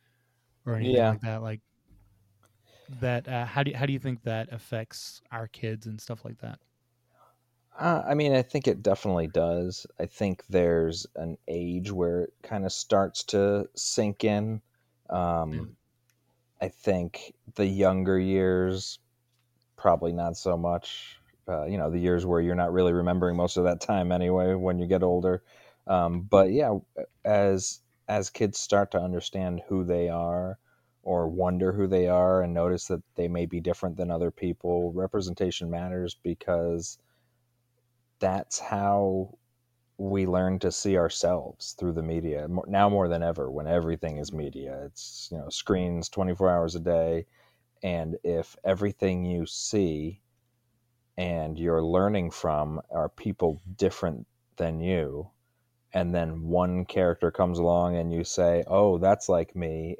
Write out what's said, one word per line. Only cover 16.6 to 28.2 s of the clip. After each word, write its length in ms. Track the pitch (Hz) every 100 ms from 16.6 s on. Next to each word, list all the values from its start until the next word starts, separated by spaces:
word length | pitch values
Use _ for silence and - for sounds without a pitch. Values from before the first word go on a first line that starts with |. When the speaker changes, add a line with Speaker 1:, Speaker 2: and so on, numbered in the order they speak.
Speaker 2:
I 80 | 90
think 640 | - - 92 87 - - - - -
the 100 | 101
younger 520 | 98 95 92 92 95
years, 840 | 95 95 92 92 92 95 - - _ _ _ _ _ _ _ -
probably 380 | 98 82 85
not 240 | 85 85 82
so 180 | 95 85
much. 640 | 87 87 - - - - _ _ -
Uh, 160 | 82 76
you 120 | 98
know, 140 | 78
the 80 | 87
years 260 | 90 87 90
where 140 | 85
you're 160 | 85 87
not 160 | 87
really 220 | 90 90
remembering 420 | 87 87 90 90 87
most 220 | 87 -
of 80 | 87
that 160 | 87
time 300 | - 101 87
anyway 420 | 90 90 92 92
when 260 | 95 92 90
you 80 | 87
get 160 | 92
older. 400 | 90 90 90 90 - - - _ -
Um, 360 | 92 85 87
but 300 | 98 98 95
yeah, 260 | 120 139 101 - - - _ 104
as, 560 | 104 101 95 - - _ _ -
as 220 | 104